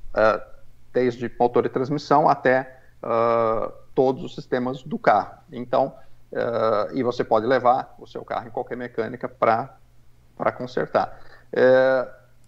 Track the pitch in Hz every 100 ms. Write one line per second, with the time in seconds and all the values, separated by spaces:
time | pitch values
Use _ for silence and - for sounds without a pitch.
0 | - - 110 101 - - - - - 123
1 | 127 131 120 - 120 123 117 127 131 147
2 | - 143 156 139 135 131 131 - - -
3 | - 117 117 117 113 110 - - - -
4 | 131 131 - - - 127 123 139 - -
5 | - 104 92 - - 120 123 127 135 -
6 | - - - - 117 117 113 104 101 -
7 | 123 117 - 110 113 131 120 131 - -
8 | - 127 120 101 117 123 120 117 123 -
9 | 113 127 127 - 117 113 131 - - -
10 | - - - - - - 123 - 156 107
11 | - - - - - - 127 131 131 131
12 | 123 - - -